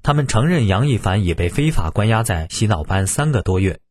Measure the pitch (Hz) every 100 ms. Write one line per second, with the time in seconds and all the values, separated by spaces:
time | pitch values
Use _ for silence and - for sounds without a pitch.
0 | - 147 135 110 147 175 107 95 143 110
1 | 95 98 90 80 87 - 151 156 82 90
2 | 104 113 113 87 82 - 107 92 76 98
3 | 95 - 151 123 90 92 95 - _